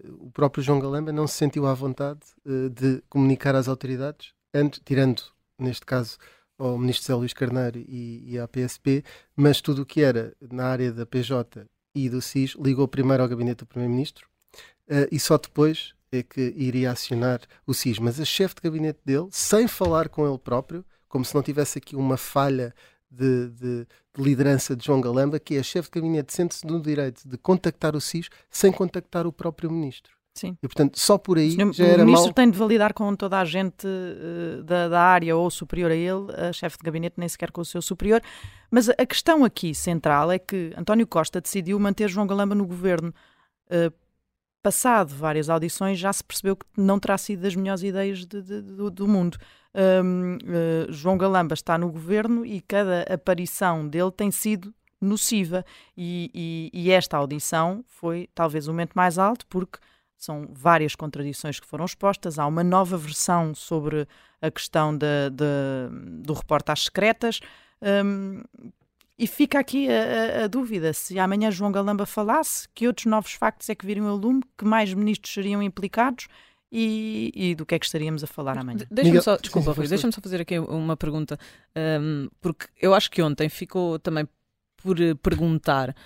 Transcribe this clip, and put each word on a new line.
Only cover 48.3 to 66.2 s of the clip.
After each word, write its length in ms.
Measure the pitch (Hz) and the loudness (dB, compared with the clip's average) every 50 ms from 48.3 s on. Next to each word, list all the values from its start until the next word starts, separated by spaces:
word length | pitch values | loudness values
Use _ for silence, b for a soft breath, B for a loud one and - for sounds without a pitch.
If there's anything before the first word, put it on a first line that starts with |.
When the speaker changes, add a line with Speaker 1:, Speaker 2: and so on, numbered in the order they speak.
| 208 202 | -12 -14
Speaker 2:
de, 220 | 185 185 208 208 | -10 -10 -10 -12
do, 280 | 202 196 190 196 208 208 | -12 -12 -10 -6 -6 -6
do 160 | 180 190 202 | -4 -2 2
mundo. 300 | 208 208 185 175 175 - b b b b b b b - | 4 4 4 4 0 -2 b b b b b b b 0
Hum, 640 | 196 190 185 185 185 185 180 180 180 180 180 180 - - | 2 4 6 6 4 4 2 0 -2 -2 -4 -6 -6 -6
eh, 400 | 175 175 170 165 165 160 160 - - | -4 -2 0 0 0 0 0 -2 -4
João 300 | 160 143 151 185 190 175 | -8 -2 0 0 2 4
Galamba 340 | 190 190 190 180 170 147 | 2 4 4 2 2 2
está 240 | 156 - - - 165 | -2 -4 -2 -2 0
no 140 | 170 175 175 | 0 0 -2
governo 560 | 156 165 160 170 208 214 214 226 240 233 233 | -4 -6 -4 -2 0 0 2 2 0 0 -2
e 160 | - 208 175 | -4 -8 -10
cada 400 | - - 196 202 202 185 180 175 | -6 -2 0 0 2 2 0 0
aparição 840 | - - 185 - - 190 180 175 175 - - - 196 180 165 160 151 | 0 -2 -4 -2 0 0 0 0 -2 -6 -4 0 0 0 0 0 -4
dele 260 | 151 147 170 180 190 | -4 0 0 0 0
tem 180 | 180 - 208 202 | 0 -2 -2 -2
sido 420 | - - - 214 214 180 180 208 - _ _ _ _ _ | -2 0 -2 -2 -2 -2 -4 -12 -20 _ _ _ _ _
nociva. 640 | 196 196 214 202 - - 226 202 180 160 175 147 143 b b b b b b | 0 0 0 0 0 0 0 0 0 0 -2 -4 -6 b b b b b b
E, 760 | 180 175 175 175 175 170 - - 175 165 165 165 160 160 - | -10 -8 -6 -6 -6 -8 -8 -8 -8 -8 -6 -6 -8 -8 -8
e, 120 | - 180 170 | -8 -2 4
e 60 | 180 | 4
esta 280 | 185 180 - - 165 147 | 4 4 4 2 -2 -2
audição 640 | 143 135 147 147 - - 170 160 165 175 190 226 247 | -2 -2 -4 -6 -6 -2 0 0 0 0 -2 -4 -10
foi 440 | - _ _ 170 165 170 175 175 - _ | -16 _ _ -6 -4 -4 -6 -8 -10 _
talvez 320 | - 165 156 147 160 143 | -2 -2 0 0 -4 -4
o 40 | 156 | -4
momento 240 | 165 170 170 - - | -4 -4 -4 -2 2
mais 240 | 185 180 180 160 185 | 2 2 4 4 2
alto, 260 | 190 208 247 - - | 2 2 0 -2 -6
porque 320 | _ - 185 180 - - - _ _ _ _ _ _ _ | _ -6 -4 -4 -4 -10 -18 _ _ _ _ _ _ _
são 320 | _ - - 151 147 147 - | _ -12 -10 -10 -10 -10 -12
várias 420 | 143 131 135 170 170 160 156 147 - | -14 0 4 4 6 6 4 0 -4
contradições 640 | - 156 147 - 143 143 143 135 - - 151 139 - | -6 -10 -10 -8 -6 -8 -8 -8 -8 -8 -8 -8 -10
que 80 | - | -12
foram 180 | - - 143 170 | -12 -8 -8 -8
expostas. 540 | 180 - - 202 196 196 - - 175 143 156 | -8 -6 0 0 0 0 0 -4 -6 -4 -2
Há 80 | 147 | -2
uma 160 | 147 160 170 | 0 0 2
nova 340 | 175 180 180 190 190 175 190 | 2 4 4 4 4 2 -2
versão 560 | 165 151 151 151 - - - 180 170 165 156 147 | -4 -6 -6 -6 -4 0 2 2 2 2 0 -4
sobre 500 | - - - 175 156 147 151 151 151 147 b b b b b b b | -8 -8 -4 -4 -4 -2 -2 -4 -4 -4 b b b b b b b
a 120 | 156 160 | -6 -6
questão 440 | - - - - - 160 156 151 151 | -4 -6 -8 -2 0 2 2 2 0
da, 320 | 139 151 147 147 143 139 139 | 0 0 0 2 0 0 -2
da, 600 | 135 123 151 147 143 139 135 135 135 131 127 123 | -2 0 0 0 0 0 -2 -2 -4 -6 -6 -8
do 420 | - - - 87 82 - | -10 -14 -14 -14 -14 -10